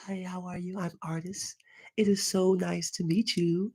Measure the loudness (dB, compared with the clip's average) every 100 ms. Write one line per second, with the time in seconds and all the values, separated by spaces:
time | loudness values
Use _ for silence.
0 | -6 -8 -6 -8 -8 -8 -8 -4 -6 -6
1 | -6 -6 -6 -8 -10 -12 _ -20 -10 2
2 | 4 4 2 2 4 4 2 -2 -4 -2
3 | 0 2 2 2 2 2 0